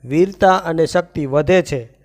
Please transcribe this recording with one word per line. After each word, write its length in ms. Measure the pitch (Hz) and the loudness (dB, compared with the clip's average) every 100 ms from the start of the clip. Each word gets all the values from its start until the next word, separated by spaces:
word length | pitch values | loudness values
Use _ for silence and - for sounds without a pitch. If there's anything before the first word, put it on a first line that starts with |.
વીરતા 520 | 123 151 190 196 190 185 | -2 0 0 2 2 2
અને 300 | 170 165 160 | -2 -2 0
શક્તિ 400 | 180 175 - 139 | 0 -4 -8 -2
વધે 360 | 143 147 185 | -2 2 2
છે. 280 | 165 135 113 _ | 2 -8 -10 _